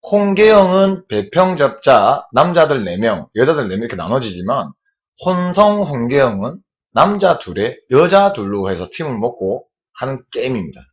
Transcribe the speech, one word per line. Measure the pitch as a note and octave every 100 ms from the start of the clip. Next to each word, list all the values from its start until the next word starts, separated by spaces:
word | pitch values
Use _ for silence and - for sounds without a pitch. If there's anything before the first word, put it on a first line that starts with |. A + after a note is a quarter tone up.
| -
홍계형은 | G#3 G3+ G3 G#3+ G#3+ F#3+ F#3 G3 F#3+ _
배평, | G#2+ G2 E3+ F#3 E3+
접자, | C#3 - - A#2 G2+ C#3 -
남자들 | A#2+ E3 E3+ D3+ C#3
네 | F#2+ F2+
명, | A2+ F#2 - G#2
여자들 | C3 D3+ G#2+
네 | F#2+
명 |
이렇게 | A#2 F2+
나눠지지만 | E2 C3 A2+ F2+ F#2 C3+ D2+ - _ _ _ -
혼성 | F3+ F3+ F3+ F3 G#3 G#3
홍계형은 | E3 C3+ A#2+ C#3 B2+ G2 A2+ F3 _ _ _
남자 | A#2 F3+ G3+ F#3+ D#3
둘에 | F#2 F2+ A2+ - _
여자 | C3 E3+ G3 G3+
둘로 | G3 G2+ G2+ G2
해서 | F2+ F2+
팀을 | - D#3 A#2
먹고 | A2+ - F#2+ B2 - _ _
하는 | - B2+ C3 _
게임입니다. | A#2+ B2+ A#2+ D#2+ B1+ _